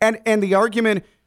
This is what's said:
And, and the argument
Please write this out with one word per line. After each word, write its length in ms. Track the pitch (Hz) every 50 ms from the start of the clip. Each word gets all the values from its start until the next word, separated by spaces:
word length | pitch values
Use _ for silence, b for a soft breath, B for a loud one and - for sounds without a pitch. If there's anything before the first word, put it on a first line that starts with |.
And, 180 | 214 220 226 220 -
and 180 | 226 214 214
the 120 | 196 190 196
argument 500 | 190 214 240 202 233 226 220 208 185 b b b b b